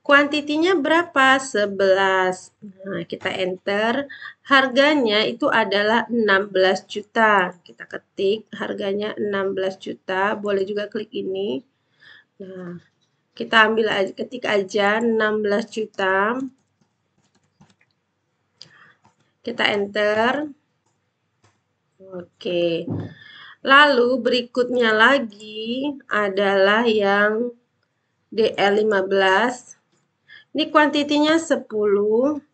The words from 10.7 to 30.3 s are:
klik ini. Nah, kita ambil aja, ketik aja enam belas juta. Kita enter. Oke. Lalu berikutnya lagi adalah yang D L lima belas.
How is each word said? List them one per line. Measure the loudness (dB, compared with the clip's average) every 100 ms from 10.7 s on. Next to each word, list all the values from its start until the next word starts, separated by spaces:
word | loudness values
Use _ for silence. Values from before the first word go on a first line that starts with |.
| -6 -6
klik | -8 -8
ini. | -8 -6 -6 -6 -6 -10 _ _ _ -20 -20 _ _
Nah, | -18 -14 -14 -16 _ _ _ _ _ -14
kita | 0 4 4
ambil | 2 0
aja, | -2 -4 -6
ketik | -12 -8 -2
aja | -2 -2 -2 0 0
enam | 0 0 0 -2
belas | -2 -2 -4
juta. | -8 -10 -4 -2 0 0 -2 -8 _ _ _ _ _ _ _ _ _ _ _ _ _ _ _ _ _ _ _ _ _ -20 _ -20 _ _ _ _ _
Kita | -12 -4 -2 -2
enter. | -4 -2 -2 0 0 -2 -6 -12 _ _ _ _ _ _ _ _ _ _ _ _ _ _
Oke. | -16 -16 -16 _ -4 0 0 0 -4 -6 -8 -14 -20 -20 -20 -10
Lalu | 4 6 8 4 2 2
berikutnya | 0 -2 -2 -4 -2 0 2 4
lagi | 4 4 -2 -12 -16 -10 -8 -6 -6 -8 _
adalah | -2 -2 0 0 4 4 4 2
yang | 2 2 2 2 0 -4 -8 _ _ _ _ _ _ _
D | 0 0 2
L | 2 2
lima | 2 0
belas. | 0 2 4 4 2 -4 -16 -20 _ _ _ _ _